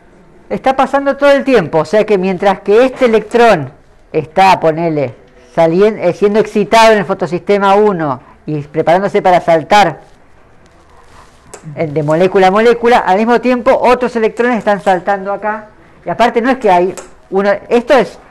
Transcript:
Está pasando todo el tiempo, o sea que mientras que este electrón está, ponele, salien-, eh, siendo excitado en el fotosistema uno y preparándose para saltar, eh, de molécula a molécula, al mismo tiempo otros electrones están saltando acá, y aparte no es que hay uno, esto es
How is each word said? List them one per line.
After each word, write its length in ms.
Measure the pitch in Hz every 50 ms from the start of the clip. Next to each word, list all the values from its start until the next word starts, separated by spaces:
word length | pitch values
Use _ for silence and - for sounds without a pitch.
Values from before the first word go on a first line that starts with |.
| _ _ - - _ _ - - _ -
Está 280 | 247 190 - 262 262
pasando 400 | 262 269 269 - 277 277 277 269
todo 140 | 269 285 285
el 140 | 277 269 269
tiempo, 340 | 269 262 214 170 139 156 160
o 60 | 151
sea 200 | - - 214 208
que 140 | 214 214 190
mientras 420 | 180 190 190 165 208 202 190 190
que 240 | - 202 202 226 262
este 220 | 262 254 - 262
electrón 680 | 233 220 214 208 - - 233 240 226 202 160 139 127 - _ _ _ _ _ _ _
está, 460 | - 160 143 - - 190 190 190 175 -
ponele, 540 | - 160 156 156 170 165 156 147 135 127 120 - _ _ _ _ - _ -
salien-, 440 | 170 165 165 165 185 202 220 214 165
eh, 140 | 143 180
siendo 280 | 165 - 202 208 202 220
excitado 520 | - - - 220 196 - - 226 226 226
en 60 | 220 208
el 60 | 175
fotosistema 680 | 151 190 - 196 147 170 175 - - 202 202 202 196 196
uno 440 | 208 214 208 196 165 160 147 131 127 - - - _ _
y 160 | - 151 147
preparándose 600 | 143 - - 156 151 151 165 185 202 190 - 202
para 180 | 180 190 180 165
saltar, 600 | - - 170 160 143 - 208 208 196 165 143 - - _ - _ _ _ _ - _ _ _ _ _ _ _ _ _ _ - - - - - - - - _ _ _ - - - - 160 143
eh, 100 | 151 165
de 160 | 151 143 156
molécula 460 | 151 151 156 165 185 185 196 202 185 185
a 20 |
molécula, 480 | 190 214 226 240 233 233 233 240 240 214
al 200 | - - 185 208
mismo 220 | 226 226 240 220
tiempo 300 | 226 247 254 247 214 -
otros 420 | 240 - - 226 247 247 247 - -
electrones 420 | 233 220 214 214 - 233 247 254 208
están 240 | - 214 202 190
saltando 500 | - 202 185 180 175 208 202 196 190 202
acá, 360 | 202 190 208 208 214 220 214 - - - - - - - -
y 60 | 170
aparte 320 | 175 - 220 240 233 -
no 80 | 220 262
es 80 | 254 254
que 120 | 220 208
hay 240 | 180 175 180 190 175 - - - - - _ -
uno, 200 | 180 196 196 208 196 - - -
esto 260 | 220 240 240 - 302
es 240 | 247 190 - - - - -